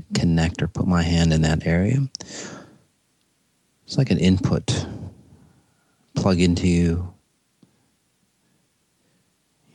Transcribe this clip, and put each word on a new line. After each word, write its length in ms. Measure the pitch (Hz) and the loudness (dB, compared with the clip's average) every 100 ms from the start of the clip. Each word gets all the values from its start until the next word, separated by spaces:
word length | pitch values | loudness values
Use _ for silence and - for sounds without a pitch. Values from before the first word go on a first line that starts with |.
| - | -4
connect 480 | 202 87 82 82 - | 0 2 2 0 -2
or 60 | - | -6
put 180 | - 92 | -4 0
my 160 | 87 | 0
hand 300 | 85 82 82 | 2 2 2
in 100 | 78 | 2
that 220 | 78 78 - | 2 0 0
area. 360 | 85 101 131 135 - - - - - - - _ _ _ _ _ _ _ _ _ _ - | 0 0 0 -4 -8 -16 -16 -16 -18 -20 -20 _ _ _ _ _ _ _ _ _ _ -6
It's 120 | - | -2
like 140 | 131 | 0
an 80 | 92 | 2
input, 680 | 92 95 - - - - - - - - - - _ _ _ _ _ _ _ - | 2 2 2 -2 -2 -4 -4 -12 -16 -18 -20 -20 _ _ _ _ _ _ _ -2
plug 260 | 95 87 | 0 2
into 260 | 87 85 92 | 2 2 2
you, 460 | 87 85 87 90 - _ _ _ _ _ _ _ _ _ _ _ _ _ _ _ _ _ _ _ _ _ _ _ _ _ | 2 2 0 -6 -14 _ _ _ _ _ _ _ _ _ _ _ _ _ _ _ _ _ _ _ _ _ _ _ _ _